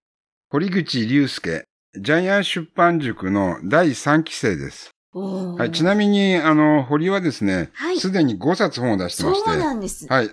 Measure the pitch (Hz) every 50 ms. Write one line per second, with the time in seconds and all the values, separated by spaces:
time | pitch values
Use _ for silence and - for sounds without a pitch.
0 | _ _ _ _ _ _ _ _ _ _ - 143 180 202 180 196 156 - - 123
1 | 110 110 131 143 143 123 - - - 87 80 76 - _ _ _ _ _ _ 98
2 | 98 131 151 170 185 185 196 202 190 - - 180 160 - _ - 170 175 170 160
3 | 139 120 107 - 92 92 98 101 98 90 80 64 76 95 127 165 180 156 123 -
4 | - 143 147 160 160 - - - - 113 90 73 67 69 - - - - _ _
5 | _ _ _ 180 196 190 190 190 185 180 175 170 151 - 165 165 156 185 202 214
6 | 208 202 208 202 196 190 185 170 147 160 156 151 151 151 151 147 131 120 147 151
7 | 160 185 196 196 180 151 - - 107 98 95 90 80 - - - 277 339 370 311
8 | - 190 190 190 156 127 107 87 104 147 185 - 214 151 - 120 123 123 107 95
9 | 90 87 - - - - 370 403 427 440 427 381 330 302 262 220 196 - - -
10 | - 139 127 131 117 101